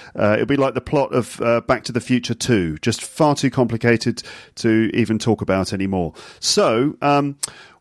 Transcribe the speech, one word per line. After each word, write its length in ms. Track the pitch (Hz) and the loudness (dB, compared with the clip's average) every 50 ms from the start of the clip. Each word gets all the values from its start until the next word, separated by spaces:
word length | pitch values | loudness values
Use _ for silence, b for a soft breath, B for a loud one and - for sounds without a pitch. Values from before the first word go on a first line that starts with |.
| B B B | B B B
Uh, 180 | - 104 104 107 | -2 0 2 2
it'll 140 | 110 117 107 | 2 0 0
be 80 | 139 | 0
like 180 | 139 135 135 113 | 0 0 0 -2
the 80 | 147 | -4
plot 320 | - - 156 143 135 - - | -6 -2 0 0 0 0 0
of, 260 | 127 113 - - - | -2 -2 -2 -6 -4
uh, 220 | 113 117 117 117 | 0 0 0 0
Back 220 | - - 127 107 - | 2 0 -2 -2 -2
to 80 | - | -6
the 100 | 117 120 | -6 -6
Future 320 | - - 127 123 - - 117 | -2 0 0 0 0 -2 -6
Two, 460 | - - - 120 101 87 80 78 - | -6 0 0 2 2 2 0 -4 -4
just 220 | - 120 110 - - | -2 -2 -2 -2 -6
far 320 | - - - 160 147 143 | -10 0 2 2 2 2
too 160 | - - 131 | 2 0 -2
complicated 720 | - - 123 113 117 110 - 120 117 113 - 120 117 - B B B B B B B | 2 2 0 0 0 0 2 2 2 2 2 -2 -4 -4 B B B B B B B
to 340 | - - 113 110 110 113 - - | -2 0 2 4 4 2 2 2
even 240 | 120 113 107 110 104 | 0 0 0 0 -2
talk 240 | - 117 107 - 104 | 2 0 0 0 0
about 280 | - 95 95 92 - | -2 0 0 0 -2
anymore. 420 | 101 95 95 98 95 92 85 80 B B B B B B | -4 -4 -4 -2 -2 -2 -4 -4 B B B B B B
So, 560 | - - - 208 202 147 113 117 135 151 - - | -4 -2 2 2 2 4 4 2 2 0 -2 0
um, 380 | - 143 143 143 143 143 143 - B B B B B B B B | 0 2 2 2 2 -2 -4 -8 B B B B B B B B